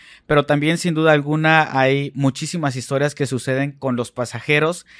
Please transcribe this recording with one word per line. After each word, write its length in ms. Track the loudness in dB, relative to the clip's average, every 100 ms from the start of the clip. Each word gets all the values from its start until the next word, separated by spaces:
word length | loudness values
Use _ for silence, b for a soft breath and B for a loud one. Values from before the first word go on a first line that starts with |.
| b b 0
pero 180 | 0 2
también 320 | 0 2 0
sin 160 | 0
duda 200 | 2 4
alguna 640 | 4 2 0 2 4 2 2
hay 360 | 2 2 -2
muchísimas 640 | -2 -2 -2 -6 -4 -4 -4
historias 400 | -4 0 -2 -2
que 100 | -4
suceden 460 | -4 -2 -2 -2
con 240 | -4 -4 -4
los 160 | -4
pasajeros 760 | -6 -8 -8 0 2 2 -2 -10 b